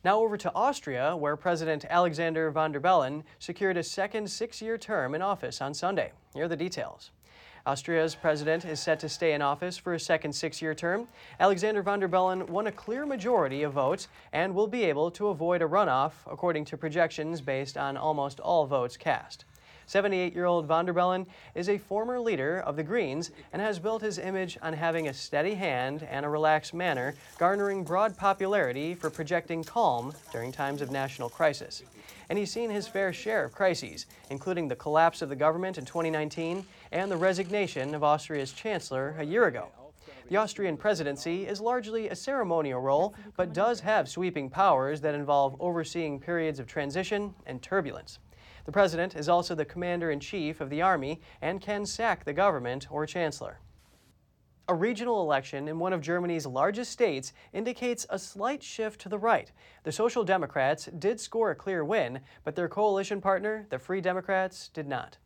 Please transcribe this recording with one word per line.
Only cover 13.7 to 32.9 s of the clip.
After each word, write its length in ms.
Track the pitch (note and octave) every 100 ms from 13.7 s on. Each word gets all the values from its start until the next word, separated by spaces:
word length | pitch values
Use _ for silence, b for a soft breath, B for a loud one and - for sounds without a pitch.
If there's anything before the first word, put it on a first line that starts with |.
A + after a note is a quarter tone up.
votes 360 | C#3 C3 F#3 - B B
and 200 | D3+ F#3
will 140 | F#3 G#3+
be 160 | B3
able 260 | F#3+ C#3+ E3+
to 200 | - G#3
avoid 340 | D#3+ E3 F3+
a 40 | D#3+
runoff, 440 | F#3 F#3 C3 D3+ - -
according 360 | - F3 D#3
to 120 | D3+ D#3
projections 640 | D#3+ D#3 E3 - D#3 E3+
based 360 | C3+ C3+ C#3 C#3
on 200 | C#3 C#3
almost 420 | D#3 C#3+ C#3 C3+
all 260 | E3+ F3 C#3
votes 300 | C3+ A#2+ -
cast. 480 | D#3+ B2+ - - - B B B
Seventy-eight-year-old 800 | - G3 G3+ F#3 F3+ F3 F3 F3
Van 200 | D3+ E3
der 80 | F3
Bellen 340 | F3 F3+ F#3 F#3 B B
is 120 | - F3
a 100 | G3+
former 400 | - G3+ A#3 B3
leader 420 | A#3 E3 C#3 F3+
of 160 | - D3
the 60 |
Greens 480 | D#3 A#3 D#3+ C3 - B B
and 100 | F3
has 180 | G#3+ F#3
built 220 | G3 A3+
his 160 | G#3+ F3+
image 400 | F#3 F#3+ F#3 -
on 100 | D#3+
having 380 | D#3 E3 E3 D3+
a 40 |
steady 420 | C3+ - D3 F3
hand 520 | G3+ F#3 B2 C3 D3 D3+
and 160 | C#3
a 40 | D3
relaxed 440 | D3+ D#3 D3+ -
manner, 420 | E3 F3+ C3+ C3 D3 B -
garnering 460 | F3 G3+ G3+ G3
broad 320 | D#3 F3+ A3
popularity 800 | - G3 G3 F#3+ G3+ C3+ B2+ D#3
for 140 | F3 D#3
projecting 520 | D#3 D#3 F3 E3+ E3
calm 520 | D#3 A#3 F#3+ A#2+ A#2 - -
during 220 | A#2 B2
times 280 | B2+ C#3 C#3+
of 80 | C3+
national 380 | C3+ C3+ C3+ A#2+
crisis. 560 | - D#3+ C3 - - - B B B B
And 100 | G3+
he's 100 | G3
seen 200 | A3+ A#3
his 180 | G#3
fair 240 | G3